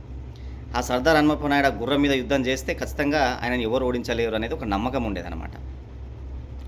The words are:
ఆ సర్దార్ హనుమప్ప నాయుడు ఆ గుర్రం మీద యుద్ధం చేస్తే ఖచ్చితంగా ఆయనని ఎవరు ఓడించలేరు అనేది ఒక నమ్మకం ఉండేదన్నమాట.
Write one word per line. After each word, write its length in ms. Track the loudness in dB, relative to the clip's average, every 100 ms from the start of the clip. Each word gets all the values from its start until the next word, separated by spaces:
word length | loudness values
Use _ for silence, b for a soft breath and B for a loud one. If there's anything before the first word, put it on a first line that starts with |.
| -12 -12 -12 B B B B -2
ఆ 40 |
సర్దార్ 360 | 0 2 6 6
హనుమప్ప 300 | 6 2 2
నాయుడు 200 | 4 4
ఆ 20 |
గుర్రం 320 | 2 0 2
మీద 100 | 4
యుద్ధం 340 | 2 2 2 2
చేస్తే 280 | -2 -2
ఖచ్చితంగా 680 | -4 -4 -2 0 2 2 2
ఆయనని 200 | 0 0
ఎవరు 220 | 2 2 2
ఓడించలేరు 500 | 0 0 0 0 0
అనేది 180 | -2
ఒక 100 | -4
నమ్మకం 400 | 0 0 2 0
ఉండేదన్నమాట. 480 | -2 -2 -6 -8 -8 -10 -12 -12 -14 -14 -14 -12 -10 -10 -10 -12